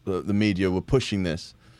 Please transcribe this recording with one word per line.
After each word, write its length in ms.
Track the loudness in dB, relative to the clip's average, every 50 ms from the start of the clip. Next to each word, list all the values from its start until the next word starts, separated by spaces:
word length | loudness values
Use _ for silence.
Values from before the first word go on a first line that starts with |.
| -6
the, 160 | -4 -4 -2
the 120 | -2 0 0
media 360 | 2 4 2 2 2 0 0
were 120 | 0 0
pushing 420 | 0 2 0 0 2 0 -2 -2 0
this, 300 | -2 -2 -4 -8 -14 -20 -20 _ -20 -20 -20